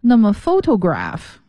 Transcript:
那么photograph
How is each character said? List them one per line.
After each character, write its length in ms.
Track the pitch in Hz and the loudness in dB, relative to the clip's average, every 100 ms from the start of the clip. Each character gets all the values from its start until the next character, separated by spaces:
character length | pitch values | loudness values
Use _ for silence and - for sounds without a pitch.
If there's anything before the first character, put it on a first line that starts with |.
那 160 | 240 240 | 2 2
么 160 | 214 | 2
photograph 1080 | 208 - 370 392 226 175 113 87 - - - | 0 -2 -2 0 0 0 -4 -8 -12 -18 -20